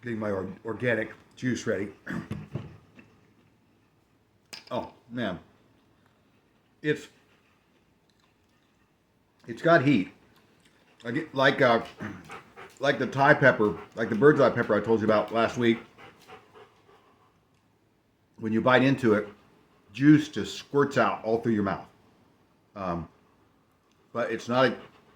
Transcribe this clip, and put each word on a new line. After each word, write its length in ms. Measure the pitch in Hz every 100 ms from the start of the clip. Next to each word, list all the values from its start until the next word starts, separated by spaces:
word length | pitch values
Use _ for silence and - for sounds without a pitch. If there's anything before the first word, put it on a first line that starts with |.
Getting 160 | 120 113
my 120 | 107
or-, 180 | 98 92 92
organic 480 | - 107 123 113 110 - _ _
juice 300 | 127 113 -
ready. 220 | 98 101 - -
<clears throat> 120 | 113 - - - - - - _ _ - _ _ _ _ _ _ _ _ _ _ _ _ _ _ - -
Oh, 200 | 123 98 - _
man. 280 | 117 113 87 - _ _ _ _ _ _ _ _ _ _ _ _ _
It's, 240 | 151 135 - _ _ _ _ _ _ _ _ _ _ _ _ _ _ _ _ _ _ _ _ _ _ _ -
it's 160 | 117
got 220 | 127 120
heat. 260 | 135 135 92 - _ _ _ _ _ _ _ _
Like, 240 | 117 120 165
like, 300 | 135 135 139
uh, 200 | 135 117 - - 107 98 - - - - - -
like 180 | 139 147
the 80 | 127
Thai 280 | 131 139
pepper, 420 | 147 135 120 107 87 -
like 140 | - 113
the 60 | 107
bird's 240 | 135 143
eye 100 | 127
pepper 240 | 120 117
I 60 | 104
told 200 | 104 113
you 60 | 104
about 260 | 107 -
last 240 | 110 113 -
week. 220 | 120 117 - _ - _ _ - _ - - _ _ _ _ _ _ _ _ _ _ _ _ _ _ _ _ _
When 140 | 110
you 80 | 110
bite 220 | 120 127
into 320 | 127 135 120
it, 140 | 104 - - _ _ _ _ _
juice 360 | 104 139 151 -
just 280 | - 95 -
squirts 420 | - 139 143 131
out 260 | 110 95
all 160 | 110 113
through 120 | 120
your 100 | 110
mouth. 240 | 101 92 - _ _ _ _ _ _ _ _
Um, 340 | - 95 85 82 _ _ _ _ _ _ _ _ _ _
but 180 | 117 117
it's 160 | 110 -
not 180 | 120 131
a, 100 | 101 - _ _